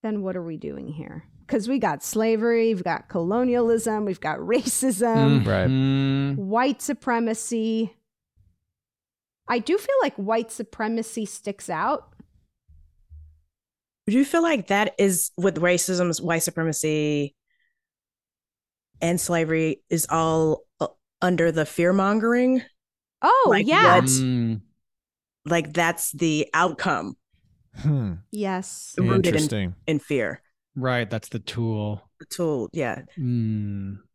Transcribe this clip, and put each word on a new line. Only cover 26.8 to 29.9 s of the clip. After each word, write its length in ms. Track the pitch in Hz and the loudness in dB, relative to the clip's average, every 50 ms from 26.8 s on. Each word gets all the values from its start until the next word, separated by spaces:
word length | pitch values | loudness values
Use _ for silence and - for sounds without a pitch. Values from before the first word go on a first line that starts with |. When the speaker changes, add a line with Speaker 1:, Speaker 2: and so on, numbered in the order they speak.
| - 185 151 101 80 101 - _ _ _ _ _ _ _ _ _ _ _ _ | -2 -2 -2 -2 -4 -8 -12 _ _ _ _ _ _ _ _ _ _ _ _
Speaker 2:
Hmm. 380 | - - 147 151 139 117 101 85 85 101 _ | -4 -2 0 0 0 0 -4 -6 -8 -10 _
Speaker 1:
Yes. 640 | - 214 208 190 190 185 190 - - - - - - | -8 -6 -4 -4 -4 -6 -8 -10 -14 -16 -16 -10 -4
Speaker 4:
Rooted 120 | - 185 180 | 0 0 2
in, 140 | - 190 180 | 4 4 4
Speaker 2:
Interesting. 500 | 175 165 156 151 147 117 107 98 87 90 - _ | 4 2 2 0 0 -2 -2 -4 -4 -6 -8 _
Speaker 4:
in 140 | - | -2